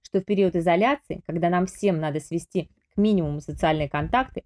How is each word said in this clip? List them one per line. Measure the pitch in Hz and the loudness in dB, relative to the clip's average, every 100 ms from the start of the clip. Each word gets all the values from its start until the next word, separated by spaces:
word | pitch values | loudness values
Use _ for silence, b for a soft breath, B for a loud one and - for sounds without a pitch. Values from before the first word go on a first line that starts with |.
что | - 196 | -2 -4
в | |
период | - 202 190 | 0 2 2
изоляции, | 175 165 170 226 294 _ - - | 2 2 4 4 0 _ -12 -6
когда | 170 170 | -2 2
нам | 180 185 | 2 0
всем | - 202 165 | 0 0 0
надо | 156 147 | -2 -4
свести | - 165 - 180 151 _ _ | -4 -8 -4 -6 -6 _ _
к | - | 0
минимуму | 214 202 156 147 | 2 2 0 -4
социальные | - 147 165 156 147 | -8 -2 0 0 -2
контакты, | 147 156 240 262 - | -4 0 -2 -2 -8